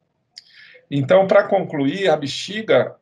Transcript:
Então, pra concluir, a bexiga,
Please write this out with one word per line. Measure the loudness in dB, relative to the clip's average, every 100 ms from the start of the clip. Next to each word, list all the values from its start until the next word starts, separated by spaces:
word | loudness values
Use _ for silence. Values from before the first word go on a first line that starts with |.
| _ _ _ -20 -20 -20 -20 -20 -6
Então, | -4 2 4 4
pra | 4 2
concluir, | -2 -2 -4 -2 -2 0
a | 0
bexiga, | -4 -10 -10 -8 0 0 0 -6